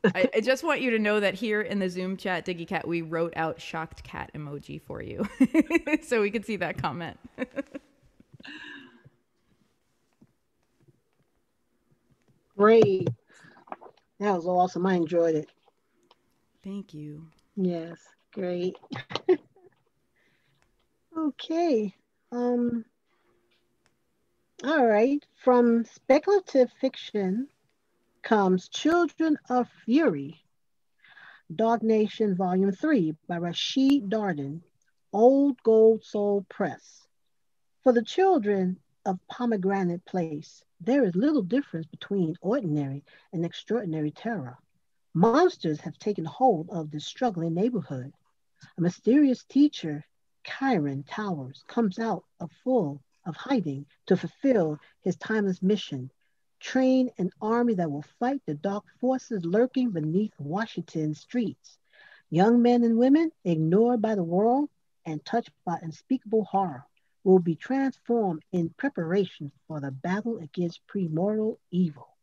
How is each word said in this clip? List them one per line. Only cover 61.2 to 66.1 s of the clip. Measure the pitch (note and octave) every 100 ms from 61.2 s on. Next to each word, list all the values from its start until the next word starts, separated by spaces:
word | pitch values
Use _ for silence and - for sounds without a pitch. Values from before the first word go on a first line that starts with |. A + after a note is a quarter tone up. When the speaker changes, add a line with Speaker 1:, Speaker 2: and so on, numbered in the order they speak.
| - B3 G3+ - - _ _ _ - - _
Speaker 2:
Young | D#3 G3+ A#3+
men | A#3+ B3 A#3
and | A3+
women, | B3+ D4 E4 _
ignored | F#3 D#3+ D#3+ F#3 A#3 B3
by | A3 G#3
the |
world | E3+ F3 A3 C4 D4 _ _ _ -
and | D3+ -
touched | A#3 A#3 _ -
by | E3+
unspeakable | E3 D3+ _